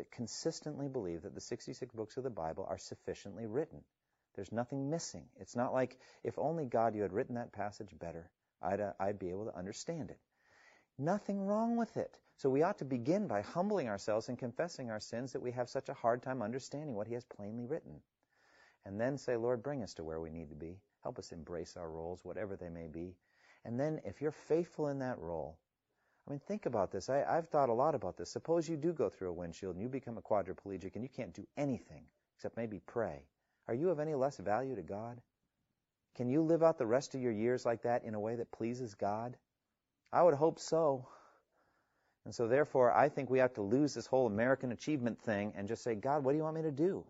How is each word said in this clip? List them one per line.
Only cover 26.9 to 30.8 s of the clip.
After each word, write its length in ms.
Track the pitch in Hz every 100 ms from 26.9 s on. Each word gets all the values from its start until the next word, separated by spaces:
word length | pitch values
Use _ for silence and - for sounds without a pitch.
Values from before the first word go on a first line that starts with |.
this. 160 | 98 -
I, 160 | 139
I've 240 | 104 156 165
thought 220 | 151 131
a 40 |
lot 200 | 113 151
about 220 | 135 92 -
this. 140 | 87
Suppose 380 | 117 - 170 160
you 80 | 156
do 160 | 165
go 160 | 156 101
through 220 | - 92
a 20 |
windshield 420 | 85 87 - 95
and 80 | 87
you 60 | 123
become 300 | 131 123 110
a 40 |
quadriplegic 720 | - 104 92 87 101 92